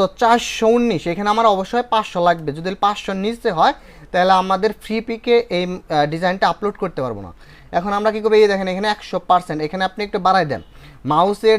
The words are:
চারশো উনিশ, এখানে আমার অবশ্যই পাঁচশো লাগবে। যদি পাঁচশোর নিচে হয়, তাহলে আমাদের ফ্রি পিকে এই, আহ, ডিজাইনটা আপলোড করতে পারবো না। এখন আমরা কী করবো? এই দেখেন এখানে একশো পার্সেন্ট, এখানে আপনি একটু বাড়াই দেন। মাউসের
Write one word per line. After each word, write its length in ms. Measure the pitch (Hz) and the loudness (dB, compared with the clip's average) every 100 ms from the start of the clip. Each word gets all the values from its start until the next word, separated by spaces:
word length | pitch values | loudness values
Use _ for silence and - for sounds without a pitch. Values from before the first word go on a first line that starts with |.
| 190 - | -2 0
চারশো 460 | 233 240 - - 220 240 | 2 2 0 0 2 2
উনিশ, 260 | 240 175 175 | 2 -2 -4
এখানে 160 | 170 208 | -4 0
আমার 120 | 214 226 | 2 2
অবশ্যই 300 | 190 190 240 240 | 2 -2 -4 -2
পাঁচশো 280 | 226 208 185 175 | -2 -2 0 2
লাগবে। 220 | 170 156 147 | 0 -2 -8
যদি 100 | 175 190 | -8 -2
পাঁচশোর 320 | 202 208 - 190 | -2 -2 -6 -6
নিচে 260 | 202 233 233 160 | -4 -4 -2 2
হয়, 160 | 202 - - - - | 2 0 -8 -20 -4
তাহলে 200 | 180 180 185 | 0 4 4
আমাদের 280 | 190 190 220 208 | 2 0 -2 -4
ফ্রি 140 | - 220 226 | -8 -6 -6
পিকে 280 | 226 240 233 240 175 | -6 0 0 2 -4
এই, 60 | 180 | -4
আহ, 380 | 180 - 151 147 | -8 -4 0 0
ডিজাইনটা 340 | 160 180 196 196 | 0 -2 0 -2
আপলোড 240 | - 208 208 | 0 -6 -4
করতে 180 | 185 156 | -6 -4
পারবো 160 | 131 104 95 | -6 -6 -12
না। 40 | - - - - 175 | -18 -20 -20 -8 -4
এখন 120 | 190 202 | -2 0
আমরা 120 | 214 | 0
কী 60 | 214 | 0
করবো? 140 | 214 214 | 2 6
এই 60 | 208 | 6
দেখেন 160 | 196 190 | 4 -2
এখানে 160 | 185 214 | -4 -4
একশো 240 | 214 - 185 - | -4 -6 -4 2
পার্সেন্ট, 280 | 180 175 156 156 | 0 0 -6 -6
এখানে 160 | 185 185 | -4 -4
আপনি 120 | - 202 | -4 -6
একটু 120 | 202 180 | -2 2
বাড়াই 200 | 190 156 | 2 0
দেন। 100 | 123 - - - - 131 | -4 -10 -20 -20 -10 -2
মাউসের 480 | 151 190 208 220 | 2 2 2 2